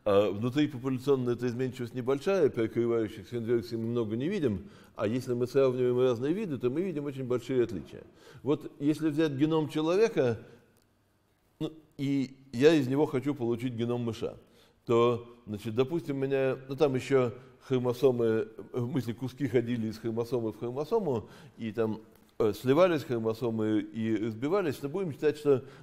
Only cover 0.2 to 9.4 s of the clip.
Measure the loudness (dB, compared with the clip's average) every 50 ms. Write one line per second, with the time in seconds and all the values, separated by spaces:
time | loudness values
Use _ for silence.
0.2 | 4 4 0 -2 -4 -2 0 0 0 0 -2 -4 -6 -4 -4 -2 0 2 2 2
1.2 | 2 -2 -2 -2 -2 -4 -2 -2 -4 -6 -6 -8 -10 -8 -8 -6 -2 -2 -2 -2
2.2 | 0 0 2 2 2 2 2 0 -2 -2 0 0 0 2 2 0 0 -2 -6 -10
3.2 | -12 -10 -8 -6 -2 0 0 0 -2 -2 -6 -6 -4 -2 -2 -2 -2 -2 -2 -4
4.2 | -4 -2 -2 0 0 -2 -2 -2 -6 -12 -20 -20 -20 -16 -8 -4 -4 -2 -2 -2
5.2 | -4 -4 -4 -2 -2 0 2 4 4 4 2 2 2 2 2 4 4 2 2 2
6.2 | 0 -2 -2 -2 -4 -4 -4 -2 -2 -2 0 -2 -4 -4 -4 -6 -6 -6 -6 -6
7.2 | -4 -2 -2 -2 -2 0 0 2 2 0 -2 -8 -10 -10 -16 -18 -18 -20 -20 -20
8.2 | -20 -20 -18 -8 -2 -2 -2 -2 -4 -10 -10 -4 0 0 0 0 0 -2 0 2
9.2 | 0 0 2 2